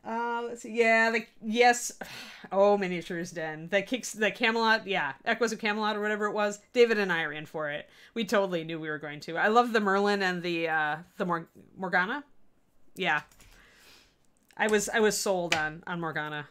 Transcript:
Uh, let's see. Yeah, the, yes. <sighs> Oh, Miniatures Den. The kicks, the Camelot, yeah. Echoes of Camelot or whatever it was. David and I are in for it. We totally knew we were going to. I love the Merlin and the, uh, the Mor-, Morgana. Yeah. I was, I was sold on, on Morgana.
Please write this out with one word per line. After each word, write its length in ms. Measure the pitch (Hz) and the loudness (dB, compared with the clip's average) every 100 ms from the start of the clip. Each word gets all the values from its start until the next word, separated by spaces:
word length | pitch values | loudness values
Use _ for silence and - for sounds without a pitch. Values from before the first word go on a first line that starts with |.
Uh, 400 | 214 226 233 233 | -6 -4 -4 -4
let's 180 | 240 233 | -6 -10
see. 100 | 233 | -8
Yeah, 400 | 226 226 226 226 | 2 4 6 4
the, 140 | 226 226 - | 2 -4 -12
yes. 480 | 226 226 240 240 - - | -4 6 6 6 -2 -10
<sighs> 40 | - - - - - | -14 -14 -16 -18 -4
Oh, 260 | 190 202 208 | 4 6 6
Miniatures 540 | 185 175 160 175 170 | 2 -4 -6 -6 -6
Den. 380 | 170 160 156 165 | -6 -8 -8 0
The 120 | 202 | 0
kicks, 320 | 196 247 - | 0 -4 -6
the 160 | 208 214 | -2 -2
Camelot, 560 | 196 233 226 226 220 185 | 2 0 2 2 2 2
yeah. 280 | 185 147 - - | -2 -2 -6 -4
Echoes 260 | 226 226 | 0 0
of 60 | 220 | 0
Camelot 400 | 220 208 208 208 | -2 0 -2 -2
or 40 | |
whatever 240 | 208 208 208 | -2 -2 -2
it 40 | |
was. 280 | 202 208 202 _ | 0 -2 -2 _
David 260 | 247 233 214 | 4 6 6
and 120 | 196 | 2
I 120 | 165 | 0
are 100 | 160 | -2
in 140 | 151 156 | -6 -10
for 240 | 165 151 | -8 -6
it. 180 | 147 - - - | -8 -12 -20 -12
We 100 | - | -6
totally 400 | 226 214 196 175 | 0 2 2 -2
knew 160 | 160 165 | -4 -8
we 80 | 156 | -6
were 120 | 151 | -8
going 200 | 151 147 | -8 -12
to. 140 | 160 165 | -8 -2
I 120 | 190 | 4
love 260 | 226 247 | 4 4
the 60 | 226 | 2
Merlin 420 | 202 196 202 202 | 2 2 2 2
and 220 | 190 180 | 0 -2
the, 260 | 175 170 165 | -4 -2 -2
uh, 280 | 156 151 156 175 - | 0 -2 -4 -10 -8
the 80 | 185 | -4
Mor-, 240 | 170 165 - - - | -4 -6 -20 -20 -10
Morgana. 480 | 185 180 185 285 - - - _ _ _ - - | -2 0 0 -4 -10 -20 -20 _ _ _ -20 -6
Yeah. 260 | 180 151 - _ - - - _ - - _ _ _ _ _ - | -2 -2 -4 _ -20 -20 -20 _ -20 -20 _ _ _ _ _ -2
I 100 | 214 | 2
was, 220 | 214 208 | 2 2
I 100 | 226 | 2
was 180 | 214 202 | 2 2
sold 380 | 214 185 175 160 | -2 -2 0 -2
on, 280 | 156 156 - | -2 -6 -10
on 120 | 175 | -6
Morgana. 480 | 165 156 151 151 143 | -6 -6 -6 -8 -12